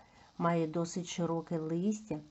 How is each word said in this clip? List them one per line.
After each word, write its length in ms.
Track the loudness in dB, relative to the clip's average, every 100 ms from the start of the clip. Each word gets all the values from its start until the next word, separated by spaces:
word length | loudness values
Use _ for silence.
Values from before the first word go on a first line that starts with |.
| -18 -20 -16 0
Має 260 | 4 4 2
досить 400 | 0 -2 -2 -6
широке 500 | -2 0 0 -2 -2
листя, 600 | 0 0 0 0 -4 -6 -8